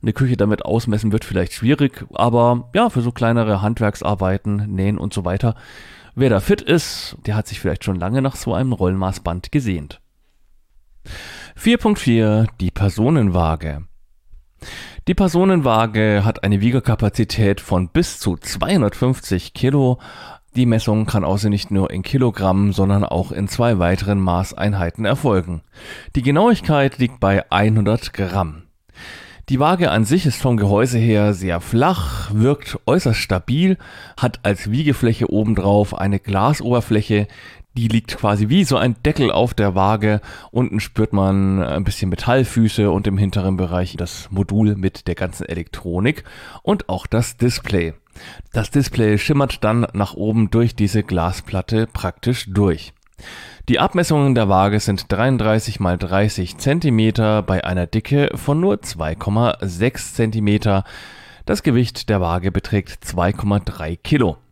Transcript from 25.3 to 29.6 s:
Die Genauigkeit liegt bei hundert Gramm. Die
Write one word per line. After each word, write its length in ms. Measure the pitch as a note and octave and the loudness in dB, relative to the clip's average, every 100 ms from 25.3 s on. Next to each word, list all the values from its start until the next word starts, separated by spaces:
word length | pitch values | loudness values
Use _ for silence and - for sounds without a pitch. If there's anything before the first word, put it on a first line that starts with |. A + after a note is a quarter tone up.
| G2 E2+ E2 - - - - - | 0 -2 -10 -12 -20 -20 -18 -6
Die 80 | C#3+ | -2
Genauigkeit 760 | B2+ D3 A3 A3 - D3 C#3 - | 2 4 4 2 2 2 2 2
liegt 220 | B2 - | -2 2
bei 260 | G2 G2 - | 2 2 2
hundert 640 | F#2 G#2+ A2 G2+ A2+ - | 0 2 2 2 0 -4
Gramm. 520 | - F#2+ F#2+ E2+ D#2 - _ _ - - - - - - | -6 -4 -2 -4 -6 -20 _ _ -20 -20 -20 -20 -20 -4
Die 100 | C3+ | 2